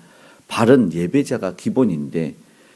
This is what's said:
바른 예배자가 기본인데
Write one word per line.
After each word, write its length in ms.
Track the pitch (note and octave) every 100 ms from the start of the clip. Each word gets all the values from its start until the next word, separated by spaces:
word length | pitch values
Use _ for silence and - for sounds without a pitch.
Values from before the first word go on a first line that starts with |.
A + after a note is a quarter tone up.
| - - - - -
바른 440 | - A2+ C3 F#2+
예배자가 640 | E2 F2 C#3 C#3 A#2 F#2+ -
기본인데 800 | A2+ A2+ A#2 D#2 C#2+ E2+ D#2 - - _ _